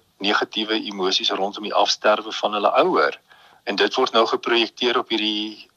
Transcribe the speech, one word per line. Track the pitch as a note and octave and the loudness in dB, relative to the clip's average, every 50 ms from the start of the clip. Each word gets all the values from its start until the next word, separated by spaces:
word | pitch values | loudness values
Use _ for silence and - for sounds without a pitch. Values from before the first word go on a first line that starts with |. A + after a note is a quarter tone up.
| _ _ _ - | _ _ _ -6
negatiewe | F#3+ G3 - - - - - - - G#2 A2 A2 - | -2 0 0 0 0 -2 -4 -6 -4 -2 -2 -4 -4
emosies | G#2 G2+ G2 F#2 F#2+ G2 - A2+ G2+ | -6 -6 -2 -2 0 0 0 -2 -2
rondom | G2 F#2 F#2+ G#2 G2+ - | -2 -2 -4 -4 -6 -6
die | G#2+ G2+ - | -6 -2 2
afsterwe | F2+ G2+ - - - - A2+ G#2+ A2 G#2+ A2 | 2 2 2 0 0 2 2 2 2 0 -8
van | G2+ - - G#2 | -8 -4 -4 -2
hulle | G#2 G#2 G2+ G#2 | -2 0 0 2
ouer. | - B2+ D#3 F#3 D#3+ E2 D2+ C#2+ - - _ _ - - - - _ _ - | 4 4 2 4 4 2 2 0 -2 -6 _ _ -20 -20 -20 -20 _ _ -8
En | - G#2 | -6 -2
dit | F#2+ G2+ G#2+ - | 0 0 0 2
word | C3 C3 - | 0 0 2
nou | - A2+ A2+ | 4 2 2
geprojekteer | - - B2+ - B2+ A#2+ A#2 - - - - B2 B2 A#2+ B2+ | 2 0 -2 0 0 2 2 2 0 -2 -2 0 0 0 0
op | - - | -2 -2
hierdie, | A2+ G#2+ G#2+ G#2+ G#2+ G#2+ G#2+ G#2+ G#2+ - - _ _ | -2 -2 -2 -2 -2 -2 -4 -6 -10 -14 -20 _ _